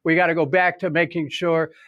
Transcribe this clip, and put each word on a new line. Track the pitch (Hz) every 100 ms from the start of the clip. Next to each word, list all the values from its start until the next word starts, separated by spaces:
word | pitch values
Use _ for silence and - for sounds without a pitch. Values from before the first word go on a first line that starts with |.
| 165
We | 165
gotta | 175 165
go | 151
back | 180 180 175
to | 185
making | 156 170 170 151
sure | - 175 165 160 -